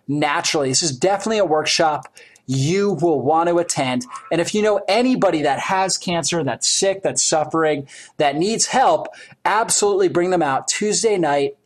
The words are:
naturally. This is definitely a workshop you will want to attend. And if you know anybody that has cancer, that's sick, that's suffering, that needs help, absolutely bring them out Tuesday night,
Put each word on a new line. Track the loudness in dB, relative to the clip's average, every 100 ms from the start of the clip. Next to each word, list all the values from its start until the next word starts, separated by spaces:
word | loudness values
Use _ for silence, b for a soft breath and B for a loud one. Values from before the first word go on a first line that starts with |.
| -4
naturally. | -2 0 0 0 0 0
This | 0
is | -2
definitely | 0 0 0 0 0
a | 2
workshop | 0 0 0 0 -2 -8 B B B B
you | -2 0 0 0 0
will | 0 2
want | 2 2 2
to | 0
attend. | -2 -4 -2 -4 -6 B B
And | -2
if | -2 0
you |
know | 2 0 0
anybody | 2 2 2 2 2
that | 0 -2
has | -2 0 0 -4
cancer, | -4 -2 -2 -2
that's | -2 -4 -2
sick, | 0 0 0
that's | -2 -2
suffering, | 0 0 0 0 0 0 -6 B B B
that | 0
needs | 0 0 0 0
help, | 2 4 2 -2 B B B
absolutely | 0 0 0 0 2 2 2
bring | 2 0
them | 0
out | 0 -2 -4
Tuesday | -4 -2 0 0 0
night, | 0 0 -2 -6